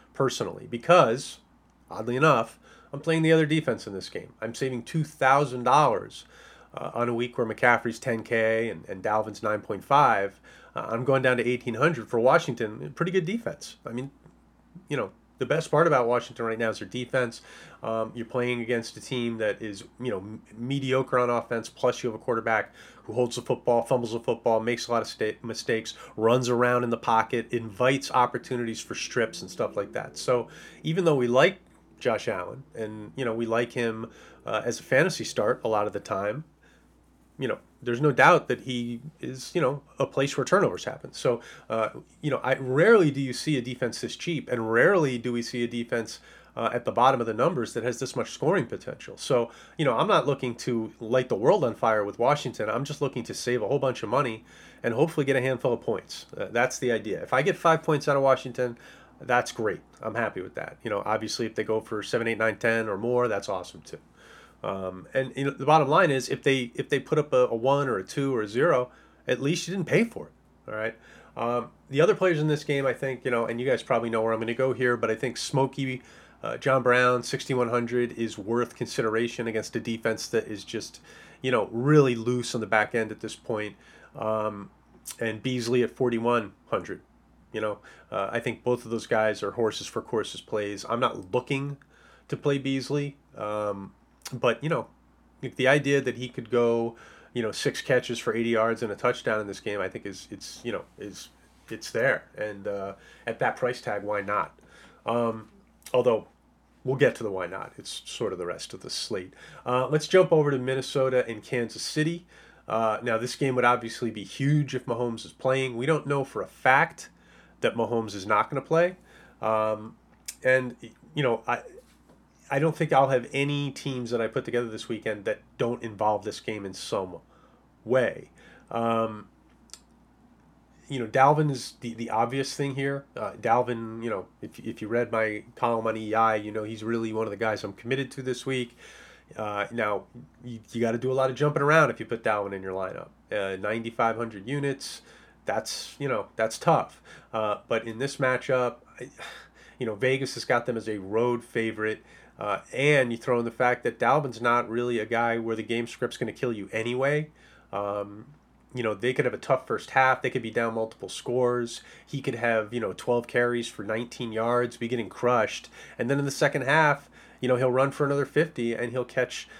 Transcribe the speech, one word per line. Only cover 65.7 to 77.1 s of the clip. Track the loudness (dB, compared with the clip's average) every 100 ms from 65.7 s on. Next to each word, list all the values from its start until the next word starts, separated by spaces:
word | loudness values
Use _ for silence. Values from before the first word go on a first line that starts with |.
| 4 6
line | 4 4
is, | 2 -2
if | -2
they, | 2 2 0 -6
if | -2
they | -2
put | 0 -2
up | 2
a, | 4 4
a | 2
one | 2 2 2
or | -2
a |
two | -4 -4 -2
or | -2
a | -2
zero, | 2 4 2 0 -8 -20 _ -2
at | 0
least | 0 -2 -2
you |
didn't | -4 2
pay | 2
for | 2 -4 -14
it. | _ _ _ -12
All | -6
right. | -6 -8 -20 -20 -18 -6
Um, | -2 -2 -4 -14 _
the | 2
other | 4
players | 6 4 2
in | 2
this | 0
game, | 0 0 0
I |
think, | 0 -4 -4
you | -2
know, | 0 0
and | -2
you | 0
guys | 0
probably | 2 0 2
know | 0
where | 2
I'm | 0
gonna | -2
go | 0 0
here, | 2 2 2
but | 0
I | 0
think | -2 -4
Smokey, | -2 0 0 0 -6 -6 -12 -20 -20 -12
uh, | -8 -4
John | 2 2
Brown, | 4 6 6